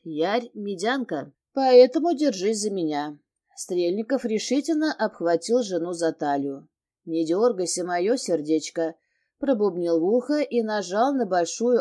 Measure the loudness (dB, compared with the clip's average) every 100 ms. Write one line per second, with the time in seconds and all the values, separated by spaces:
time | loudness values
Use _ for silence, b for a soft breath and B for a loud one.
0 | -10 -4 0 0 -4 -10 -8 -4 -2 -2
1 | -4 -8 -8 _ _ -2 8 10 10 6
2 | 0 0 0 0 -2 -2 -4 -4 -2 -2
3 | -6 -10 _ _ _ -18 -6 -2 0 -2
4 | -2 -2 -2 -4 0 -2 0 0 -2 -2
5 | -4 -2 0 0 2 0 0 -4 -4 -2
6 | -2 -2 -2 -2 -2 -8 -14 _ _ _
7 | -6 -4 0 2 2 0 -4 -4 -4 -2
8 | 0 -2 0 -2 0 -2 -2 -4 -6 -6
9 | _ _ _ _ -2 0 0 0 0 2
10 | 2 0 0 -2 0 -2 -2 -4 -4 0
11 | 0 0 0 0 0 -2 0 2